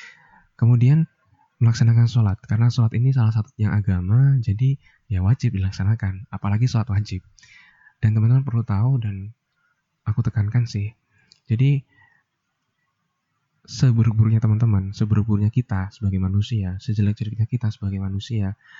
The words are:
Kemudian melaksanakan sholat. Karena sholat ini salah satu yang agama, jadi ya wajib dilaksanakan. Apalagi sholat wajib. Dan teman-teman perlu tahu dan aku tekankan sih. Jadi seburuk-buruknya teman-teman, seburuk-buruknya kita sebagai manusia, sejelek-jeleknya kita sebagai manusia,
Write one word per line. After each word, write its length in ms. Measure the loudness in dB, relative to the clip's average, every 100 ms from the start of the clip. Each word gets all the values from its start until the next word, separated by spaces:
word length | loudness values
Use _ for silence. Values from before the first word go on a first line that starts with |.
| -20 -20 _ _ _ -2
Kemudian 500 | 2 4 4 2 0 _ _ _ _ 0
melaksanakan 480 | 0 4 4 4 4
sholat. 320 | 2 0 -2
Karena 240 | -4 0 2
sholat 240 | 2 0 0
ini 200 | 0 2
salah 160 | 2
satu 200 | 0 -4 -4
yang 160 | -2
agama, 640 | 0 0 -2 2 4 4 2
jadi 320 | 0 0 0 -2 _ _ -6
ya 160 | 0
wajib 320 | 2 2 0 -2
dilaksanakan. 720 | -4 -2 -2 0 -2 -6 -12
Apalagi 360 | -8 -4 0 0
sholat 200 | 0 -2
wajib. 320 | -2 -4 -8 -12 _ _ -20 _ _ _ _
Dan 80 | 0
teman-teman 320 | 2 4 2
perlu 200 | 0 -2 -2
tahu 320 | 0 0 0
dan 320 | -4 -8 -12 -18 _ _ _ _ _ _
aku 160 | -6 -4
tekankan 480 | -2 -2 -2 -2 -2
sih. 240 | -4 -8 -10 _ _ _ _ -4
Jadi 320 | 0 2 0 -4 _ _ _ _ _ _ _ _ _ _ _ _ _ _ _ _ _ -18
seburuk-buruknya 800 | -2 2 2 2 2 2 2
teman-teman, 500 | 2 0 2 0 -2
seburuk-buruknya 560 | -4 -2 0 0 0 0
kita 400 | -2 -4 -4 -6
sebagai 320 | -6 -4 -2
manusia, 560 | 0 -2 -2 -4 -4 -6
sejelek-jeleknya 720 | -4 -2 -2 -2 -6 -4 -4
kita 240 | -4 -6
sebagai 240 | -6 -6 -6
manusia, 560 | -6 -6 -6 -4 -4 -8 _